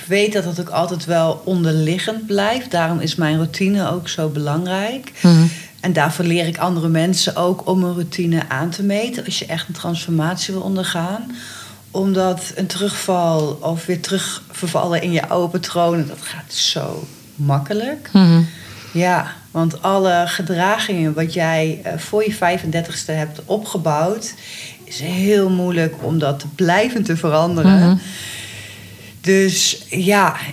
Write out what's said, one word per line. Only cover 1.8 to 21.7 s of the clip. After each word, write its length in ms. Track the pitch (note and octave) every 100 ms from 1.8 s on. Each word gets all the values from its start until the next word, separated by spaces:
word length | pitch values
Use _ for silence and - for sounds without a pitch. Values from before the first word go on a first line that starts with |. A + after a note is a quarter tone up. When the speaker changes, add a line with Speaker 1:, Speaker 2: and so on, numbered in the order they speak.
| D#3 F3+ - A3 A3
Speaker 1:
blijft. 460 | G3+ G#3 B3+ B3+
Daarom 280 | E3+ E3 E3+
is 160 | F3 E3+
mijn 200 | D#3 D#3
routine 560 | D#3+ - F#3+ G3+ C#3+
ook 160 | F3 E3+
zo 180 | - D#3
belangrijk. 840 | C#3+ D3 D3+ F3+ F#3+ G#3 C4 - -
Speaker 2:
Mhm. 220 | F3+ E3 E3 - - -
Speaker 1:
En 140 | F#3
daarvoor 320 | E3 D3 D#3 F3
leer 220 | E3+ E3
ik 100 | -
andere 300 | F3 E3+ E3
mensen 480 | E3 E3+ F#3 - -
ook 320 | F3+ F#3 -
om 160 | F#3
een 100 | F3+
routine 480 | F3 E3 - E3+ E3 D#3+
aan 200 | C3 E3+
te 140 | E3+
meten 420 | G3 G3+ A#3+ B3 -
als 140 | -
je 60 | -
echt 220 | E3 -
een 60 |
transformatie 800 | E3 F3 E3+ - E3 D#3 F#3 -
wil 100 | F#3+
ondergaan. 680 | F#3 F#3+ F3+ F3 F3 G#3+ B3 - - - - - -
Omdat 600 | F#3+ G3 F#3+ F#3 F3+ - -
een 100 | F#3+
terugval 920 | F3+ G3+ G3+ - F3+ E3+ D#3+ D3+ D3
of 240 | - E3 -
weer 140 | F3
terugvervallen 1040 | - F#3+ - - - - F3 D#3+ F3+ E3+
in 100 | F3+
je 160 | E3 -
oude 220 | F3+ F3 F3+
patronen, 480 | - F3 E3+ E3+ C#3+
dat 140 | D3+
gaat 320 | - - -
zo 540 | - - - - - - - - -
makkelijk. 720 | C#3+ C#3 C#3+ G#3 A#3+ D4+ -
Speaker 2:
Mhm. 280 | G3 F3+ E3 E3 - - - -
Speaker 1:
Ja, 400 | E3+ F3+ F3+ - - -
want 300 | D#3+ E3 E3
alle 420 | F#3 G3 F#3+ F3 F3
gedragingen 880 | - E3+ E3+ F#3 E4+ - F3+ D#3+
wat 200 | D3+ D#3+
jij, 460 | F3+ D#3+ D#3+ D#3+